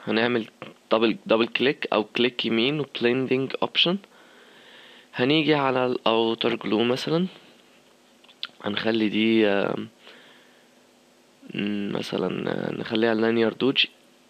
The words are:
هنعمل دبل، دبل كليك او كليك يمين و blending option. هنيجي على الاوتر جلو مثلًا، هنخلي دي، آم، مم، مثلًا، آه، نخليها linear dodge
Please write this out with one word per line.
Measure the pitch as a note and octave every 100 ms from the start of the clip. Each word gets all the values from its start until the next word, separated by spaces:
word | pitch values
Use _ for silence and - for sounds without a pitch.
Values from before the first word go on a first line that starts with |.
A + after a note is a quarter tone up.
هنعمل | - A2 A#2+ B2 A2 - - - -
دبل، | A2 A2+ G2 -
دبل | A2+ A#2
كليك | - B2 D3+ -
او | G#2
كليك | G#2+ - A#2+ A#2+
يمين | A2+ A2+ B2 D3+
و |
blending | C3+ - A#2+ B2+ B2+ B2+ C3+ -
option. | A#2+ - E3+ G3 - - - - - - - - - - -
هنيجي | - B2+ D#3 D3
على | D3 C3+ B2+ B2+
الاوتر | B2 - A2+ A2+ A2+ A#2+
جلو | A#2 - G#2+
مثلًا، | A#2+ C3 - E3 F#3 - - - _ _ _ _ _ _ - - - -
هنخلي | G#2 G#2 A2 A2+ G#2+
دي، | G2+ A2 A2+ G#2
آم، | G2+ - - A2 - - - - - - _ _ _ _ _ _ _ _ _ -
مم، | - G2+ G#2 G2+
مثلًا، | - - G2 F#2 F#2+ F2
آه، | F2 -
نخليها | - - A2 A#2
linear | A2 A2+ A#2 A2
dodge | - B2+ C3+ - - _ _ _